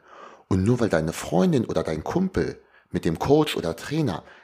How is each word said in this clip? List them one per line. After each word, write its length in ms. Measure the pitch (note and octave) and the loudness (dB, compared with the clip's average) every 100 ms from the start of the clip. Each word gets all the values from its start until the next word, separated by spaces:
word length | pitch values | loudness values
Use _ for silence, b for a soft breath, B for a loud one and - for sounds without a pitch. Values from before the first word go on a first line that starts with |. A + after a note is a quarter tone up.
| B B B B - | B B B B -2
Und 160 | F#2+ | 2
nur 160 | G2 A#2+ | 2 2
weil 120 | G#2+ | 2
deine 240 | E2+ D#2 | 2 0
Freundin 500 | - - E3+ F#3 C#3+ | -4 -2 2 4 2
oder 180 | - - | 0 -2
dein 220 | D#2+ D#2 | -2 -4
Kumpel 580 | - F3 F#3 - C#2+ - b b b | -4 -2 0 0 -2 -6 b b b
mit 160 | F2+ - | -4 -2
dem 120 | E2 | 0
Coach 380 | - D3 D3+ - | 4 4 4 -2
oder 200 | E2 - | -4 -6
Trainer 480 | - D#3 C#3 D#2 B B | -4 -2 -2 -4 B B